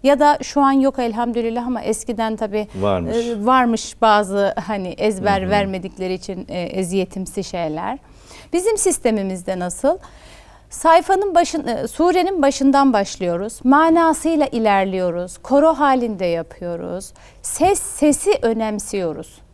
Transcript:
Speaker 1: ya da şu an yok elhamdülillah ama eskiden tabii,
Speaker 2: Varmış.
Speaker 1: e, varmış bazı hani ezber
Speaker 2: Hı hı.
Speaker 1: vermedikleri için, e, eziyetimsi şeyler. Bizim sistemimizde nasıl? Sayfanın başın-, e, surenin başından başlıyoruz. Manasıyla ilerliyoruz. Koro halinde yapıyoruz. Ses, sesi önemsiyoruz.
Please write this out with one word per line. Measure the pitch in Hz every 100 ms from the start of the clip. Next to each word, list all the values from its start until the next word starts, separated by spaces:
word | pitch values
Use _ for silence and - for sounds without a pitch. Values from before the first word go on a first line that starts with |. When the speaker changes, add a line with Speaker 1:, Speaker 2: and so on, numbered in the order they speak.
Speaker 1:
ya | 269 285
da | 294 294
şu | - 285
an | 277
yok | 269 269 269
elhamdülillah | 233 214 240 233 226 226 240
ama | 240
eskiden | - 220 - 226 220 214
tabii, | 214 214 208 190
Speaker 2:
Varmış. | 202 185 165 226
Speaker 1:
e, | 233 226 214
varmış | 254 240 226 - -
bazı | 220 208 196 202 196 - 196
hani | 208 185
ezber | - 214 190 202 196
Speaker 2:
Hı | 190
hı. |
Speaker 1:
vermedikleri | 208 196 190 185 - 185
için, | 185 - 185 -
e, | 180
eziyetimsi | 170 190 180 196 185 196 185 -
şeyler. | 185 175 160 156 190 269 - - - - -
Bizim | 339 392 427
sistemimizde | 381 - 233 214 190 185 180 185
nasıl? | 180 - 277 370 - - - - - - _
Sayfanın | - 330 330 330 381 403
başın-, | 339 349 320 240
e, | 226 226
surenin | - 339 359 359 381
başından | 277 269 277 277 277
başlıyoruz. | 220 196 - 180 170 208 -
Manasıyla | 247 285 330 330 330 311 320 330 269
ilerliyoruz. | 247 220 196 190 185 180 170 180 -
Koro | - 277 320
halinde | 277 285 262 240 196
yapıyoruz. | 180 165 160 - 175 170 170 175 190 - - -
Ses, | - - 349 392
sesi | - - 294 285 392 415
önemsiyoruz. | 233 226 220 214 - 202 175 143 - - -